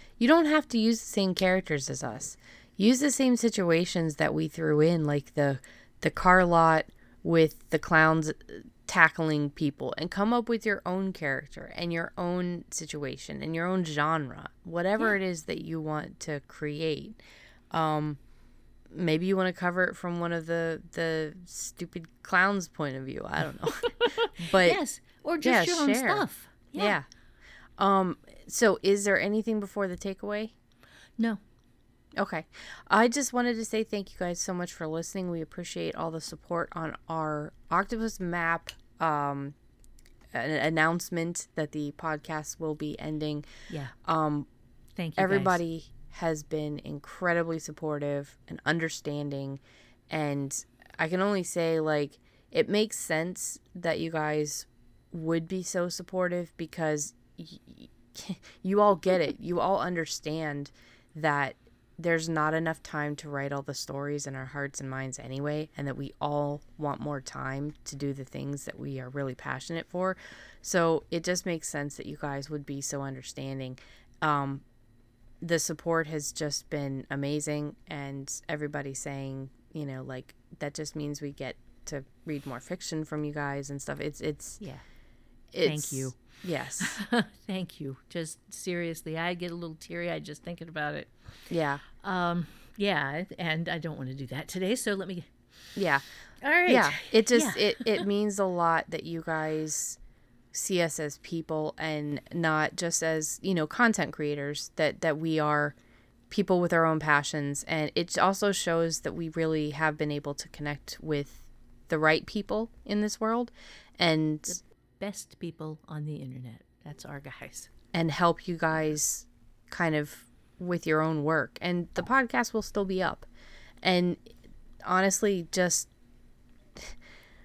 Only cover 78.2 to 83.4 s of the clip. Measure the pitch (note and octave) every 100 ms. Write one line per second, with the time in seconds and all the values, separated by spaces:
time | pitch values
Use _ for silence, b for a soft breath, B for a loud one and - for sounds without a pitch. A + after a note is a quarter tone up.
78.2 | C#3 - - D3+ D3 D3 C#3+ C3+ C#3+ C#3
79.2 | C3+ C3+ C3+ - _ D#3+ C#3+ C3 C3 C3
80.2 | - - _ - D3 D3 D3+ D#3 D3 D3
81.2 | D3 C#3+ C3 - - - - C#3+ C3 -
82.2 | - D3 C#3 B2+ - F3+ - D#3+ D#3 D3+
83.2 | D3 D3